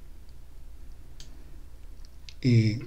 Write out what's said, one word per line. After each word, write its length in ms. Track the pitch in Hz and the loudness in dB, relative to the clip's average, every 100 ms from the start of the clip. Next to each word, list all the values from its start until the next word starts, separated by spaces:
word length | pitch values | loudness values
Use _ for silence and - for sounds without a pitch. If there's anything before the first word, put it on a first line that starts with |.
| - - - - - - - - - - - - - - - - - - - - - - - - | -10 -12 -12 -12 -10 -10 -10 -10 -10 -10 -10 -10 -10 -10 -10 -10 -10 -12 -12 -10 -10 -12 -12 2
Eh, 360 | 131 117 107 113 | 8 10 8 4